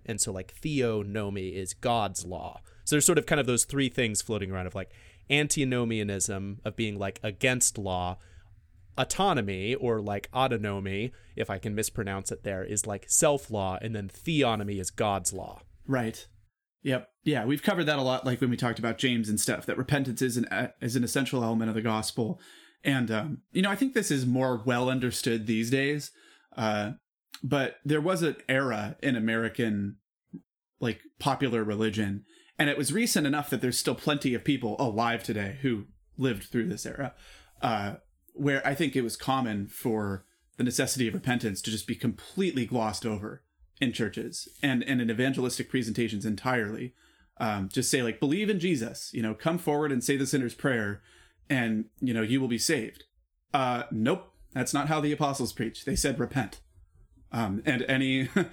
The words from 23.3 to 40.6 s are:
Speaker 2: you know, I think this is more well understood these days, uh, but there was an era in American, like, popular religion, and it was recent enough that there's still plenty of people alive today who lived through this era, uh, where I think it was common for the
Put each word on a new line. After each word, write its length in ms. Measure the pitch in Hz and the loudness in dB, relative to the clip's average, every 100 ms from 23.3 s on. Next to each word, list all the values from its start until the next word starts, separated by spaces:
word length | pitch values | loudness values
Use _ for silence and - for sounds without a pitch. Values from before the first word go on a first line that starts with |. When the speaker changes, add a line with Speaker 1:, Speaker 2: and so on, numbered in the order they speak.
| - - | -6 -4
Speaker 2:
you 100 | 175 | 0
know, 80 | 196 | 2
I 60 | 202 | 2
think 180 | 269 233 | 2 2
this 160 | - | 2
is 160 | 143 127 | 2 2
more 340 | 127 131 120 113 | 2 2 2 2
well 240 | 123 127 | 2 2
understood 560 | 131 123 - - 113 110 | 2 0 0 0 0 2
these 240 | 110 113 | 0 2
days, 400 | 135 139 147 139 - - - _ - | 2 2 0 -4 -14 -20 -20 _ -2
uh, 360 | 110 104 104 - _ _ _ - | 0 0 -2 -6 _ _ _ -10
but 340 | 127 143 127 - 143 | -2 0 0 -2 0
there 160 | 151 | 2
was 220 | 160 185 | 2 2
an 140 | 165 - - | 0 -2 0
era 500 | 131 135 110 107 - | 2 2 0 -4 -2
in 140 | 143 120 | 0 2
American, 800 | 110 113 113 - 113 104 101 - _ _ _ - - _ _ _ | 2 2 0 0 0 0 -2 -6 _ _ _ -18 -18 _ _ _
like, 200 | 120 107 - _ | -4 -4 -8 _
popular 460 | 147 127 135 117 107 | -2 0 2 2 0
religion, 600 | 104 110 104 101 101 - - - - | 0 0 2 -2 -2 -8 -20 -20 -2
and 100 | 151 | 0
it 80 | 139 | 2
was 160 | 139 | 0
recent 340 | 180 233 190 143 | 0 2 2 2
enough 220 | 147 143 | 0 -2
that 120 | 131 | -2
there's 160 | 127 120 | 0 0
still 160 | - 123 | 0 0
plenty 400 | - 147 131 117 | 0 0 0 0
of 100 | - | 0
people 320 | 135 117 - | 0 0 0
alive 440 | 131 107 117 117 | 0 2 0 0
today 360 | - 107 98 135 | -2 -2 -2 -2
who 240 | 135 110 101 - _ - | -2 -2 -4 -16 _ -2
lived 260 | 131 101 - | 0 0 -2
through 240 | 123 110 | -2 0
this 160 | 101 - | -4 -8
era, 300 | - 131 - - - - - | -6 -8 -8 -20 -20 -20 -4
uh, 320 | 127 110 101 - - _ _ - | 0 0 -2 -6 -14 _ _ -4
where 320 | 143 139 139 | 0 2 0
I 80 | 143 | 0
think 220 | 151 135 | 0 0
it 60 | |
was 140 | 117 - | -2 -4
common 500 | - 131 120 104 98 | 0 0 2 -2 -6
for 560 | - 127 110 101 95 - _ _ | -4 -2 0 0 -4 -8 _ _
the 80 | - | -4